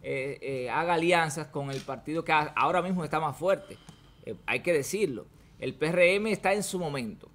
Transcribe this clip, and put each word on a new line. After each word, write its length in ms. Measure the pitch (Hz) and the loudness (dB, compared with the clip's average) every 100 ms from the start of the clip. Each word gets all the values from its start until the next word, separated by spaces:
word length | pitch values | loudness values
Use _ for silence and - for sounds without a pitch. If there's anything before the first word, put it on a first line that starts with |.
eh, 340 | 147 139 135 123 | -4 -4 -4 -8
eh, 280 | 135 131 123 | -6 -6 -2
haga 260 | 131 170 170 | -2 0 2
alianzas 520 | 170 175 160 151 147 | 4 4 2 -4 -6
con 240 | 147 139 | -8 -6
el 100 | 135 | -8
partido 420 | - 127 147 160 | -8 -10 -6 -6
que 80 | 160 | 2
a-, 220 | 156 151 - | 2 4 2
ahora 280 | 139 180 | 2 2
mismo 200 | 180 185 | 0 -2
está 160 | 151 156 | -2 -2
más 160 | 156 - | -2 -2
fuerte. 440 | 180 196 - - - - - - | 0 0 -2 -18 -20 -20 -20 -16
Eh, 120 | - 104 - | -12 -10 -4
hay 140 | 120 | -2
que 140 | 165 | 2
decirlo, 520 | 160 135 196 185 113 - - - - | 2 0 -2 -2 -4 -12 -20 -20 -8
el 160 | 131 | -8
P 140 | 135 156 | -2 0
R 280 | 180 175 196 | 6 6 6
M 160 | 220 | 0
está 220 | 196 190 | 0 2
en 80 | 202 | 0
su 160 | 185 185 | 0 -4
momento 500 | 165 143 113 - - | -4 -4 -6 -10 -20